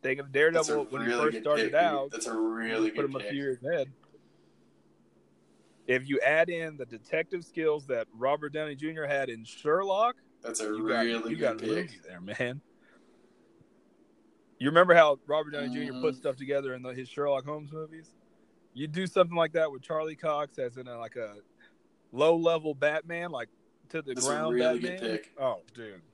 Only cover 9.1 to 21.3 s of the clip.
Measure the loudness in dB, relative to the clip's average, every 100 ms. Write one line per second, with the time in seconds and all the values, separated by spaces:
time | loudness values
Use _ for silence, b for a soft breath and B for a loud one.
9.1 | 0 0 -6 -12 -6 2 2 2 2 2
10.1 | 0 _ _ -8 -4 -2 -2 0 2 2
11.1 | 0 -4 0 0 0 -2 -2 -4 -10 -18
12.1 | -14 -12 -4 -4 -4 _ _ b b _
13.1 | _ _ _ _ _ _ _ _ _ _
14.1 | _ _ _ _ _ 4 6 10 10 8
15.1 | 6 -2 -2 -2 -6 -6 -4 -6 -2 -2
16.1 | -2 -6 -6 -2 -2 -2 -8 -10 -10 -10
17.1 | -4 0 0 -2 -10 -10 -12 -12 -16 -20
18.1 | _ _ _ _ _ _ -10 -6 -4 0
19.1 | 4 4 4 2 2 0 -2 -4 -4 -4
20.1 | -4 -2 -2 -2 -4 -6 -6 -14 -12 -10
21.1 | -8 -8